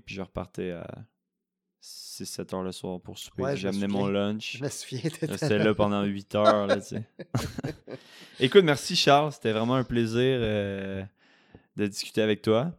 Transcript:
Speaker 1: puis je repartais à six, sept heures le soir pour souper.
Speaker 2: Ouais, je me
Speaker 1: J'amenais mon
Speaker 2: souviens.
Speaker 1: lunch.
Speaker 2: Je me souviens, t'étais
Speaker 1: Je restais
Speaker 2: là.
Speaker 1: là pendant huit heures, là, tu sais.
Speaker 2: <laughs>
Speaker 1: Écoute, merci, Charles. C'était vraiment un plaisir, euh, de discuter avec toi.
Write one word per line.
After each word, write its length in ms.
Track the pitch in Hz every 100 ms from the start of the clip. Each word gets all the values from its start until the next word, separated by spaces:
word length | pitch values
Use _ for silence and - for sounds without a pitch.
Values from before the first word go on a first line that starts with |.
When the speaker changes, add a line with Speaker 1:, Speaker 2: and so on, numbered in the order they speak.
| -
Speaker 1:
puis 80 |
je 80 | 95
repartais 500 | 92 - 90 - 90
à 140 | 85 - - 110 _ _ _ _ _ _ _
six, 460 | - - - - 101
sept 280 | - 95
heures 100 | 92
le 100 | 92
soir 260 | 92 95 90
pour 180 | - 92
souper. 260 | - -
Speaker 2:
Ouais, 120 | 135 139
je 120 | 95
me 40 |
Speaker 1:
J'amenais 160 | 98 101
mon 200 | 101 98
Speaker 2:
souviens. 60 | 98 101
Speaker 1:
lunch. 240 | 107 - 120
Speaker 2:
Je 60 | 139
me 20 |
souviens, 300 | - - 127
t'étais 240 | 156 - 156
Speaker 1:
Je 40 |
restais 260 | 98 151 104
Speaker 2:
là. 60 |
Speaker 1:
là 100 | 107
pendant 300 | 107 104 101
huit 320 | 101 98 98 104
heures, 320 | 107 107 101
là, 140 | 104
tu 140 | 98 107
sais. 80 | 107 - -
Speaker 2:
<laughs> 1040 | 120 - - - - - 123 - - - -
Speaker 1:
Écoute, 240 | 131 202 165
merci, 320 | 139 - 180
Charles. 340 | - 143 151
C'était 220 | - 113
vraiment 220 | 107 117 131
un 100 | 123
plaisir, 340 | 120 113 113 131 127
euh, 600 | 110 104 101 98 95 98 98 _ _ _ _ - _ -
de 100 | 104
discuter 340 | 98 - -
avec 200 | 107 104
toi. 320 | - 110 160